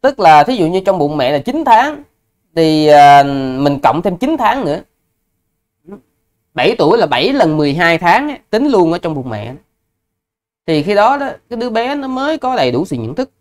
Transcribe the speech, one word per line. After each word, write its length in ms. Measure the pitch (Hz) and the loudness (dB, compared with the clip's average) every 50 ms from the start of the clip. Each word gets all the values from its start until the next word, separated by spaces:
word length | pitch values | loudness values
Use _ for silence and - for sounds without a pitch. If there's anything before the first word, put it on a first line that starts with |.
Tức 180 | - 269 277 - | 0 -2 -2 4
là 240 | 196 165 156 147 147 | 4 6 6 6 6
thí 120 | 190 262 | 2 0
dụ 120 | 233 170 | -2 -2
như 140 | 160 175 190 190 | -2 -2 -2 0
trong 120 | 196 190 | 0 0
bụng 200 | 180 143 147 151 | 0 -2 -2 -2
mẹ 140 | 147 131 123 | -2 -2 0
là 80 | 147 143 | 0 -2
chín 240 | - - 254 320 311 | -4 -4 -6 -4 2
tháng 380 | 269 233 220 254 294 302 294 285 _ _ _ _ _ _ _ _ _ _ | 4 4 4 4 0 -6 -12 -18 _ _ _ _ _ _ _ _ _ _
thì, 320 | 165 165 160 156 156 156 | 0 0 2 2 2 4
à, 360 | 151 147 143 143 143 143 143 139 143 139 139 135 131 127 | 6 6 8 8 8 8 6 6 2 -2 -6 -6 -6 -4
mình 220 | 131 143 143 143 135 - | -2 -2 -2 -2 0 0
cộng 180 | 127 117 160 | 0 0 0
thêm 160 | 175 208 180 | -4 -4 -4
chín 200 | 175 - 269 320 | -4 -4 -4 -4
tháng 280 | 285 240 208 226 277 240 | -2 -2 -2 -2 -2 -4
nữa. 160 | 151 143 190 - _ _ _ _ _ _ _ _ _ _ _ _ _ _ _ _ _ _ _ _ 160 196 - _ _ _ _ _ _ _ _ _ _ _ | -6 -6 -8 -10 _ _ _ _ _ _ _ _ _ _ _ _ _ _ _ _ _ _ _ _ -20 -20 -20 _ _ _ _ _ _ _ _ _ _ _
Bảy 220 | 123 127 180 247 | -4 -2 -2 -2
tuổi 200 | - 165 151 202 | 0 0 0 2
là 80 | 233 196 | 0 0
bảy 280 | - 123 123 147 226 269 | 0 0 -2 0 -2 0
lần 240 | 285 208 160 156 | -2 -2 -2 -2
mười 160 | 151 147 143 139 | -2 -2 -2 -2
hai 240 | 165 175 170 170 | -2 0 0 0
tháng 320 | 160 175 170 180 233 285 302 | 0 2 2 0 2 0 -4
ấy, 100 | 277 - _ _ | -10 -12 _ _
tính 180 | - 220 277 | -4 -2 0
luôn 240 | 302 254 196 180 160 | 0 2 2 2 0
ở 60 | 165 | 0
trong 160 | 175 - 170 156 | -4 -4 -6 -6
bụng 160 | 139 123 127 | -6 -8 -8
mẹ. 240 | 110 104 107 113 131 - _ _ _ _ _ _ _ _ _ _ _ _ _ _ _ _ _ _ _ _ _ | -10 -10 -10 -12 -16 -18 _ _ _ _ _ _ _ _ _ _ _ _ _ _ _ _ _ _ _ _ _
Thì 180 | - 160 151 147 | -2 -2 -2 -2
khi 120 | 185 208 | 0 0
đó 220 | 202 208 240 277 | 2 2 2 0
đó, 120 | 285 277 269 - - _ _ | -2 -6 -10 -10 -14 _ _
cái 80 | 240 | -10
đứa 120 | 226 240 247 | -8 -8 -4
bé 260 | 214 226 233 254 285 | -4 -4 -4 -4 -6
nó 120 | 294 269 | -6 -8
mới 300 | 262 262 254 269 294 320 | -8 -6 -6 -4 -4 -6
có 180 | 311 - 254 254 | -4 -4 -4 -4
đầy 160 | 214 139 127 | -2 -2 -2
đủ 140 | 123 123 175 | -2 -4 -4
sự 120 | - 147 | -4 -6
nhận 180 | 120 110 110 143 | -8 -8 -8 -8
thức. 160 | 175 165 - _ _ | -8 -8 -8 _ _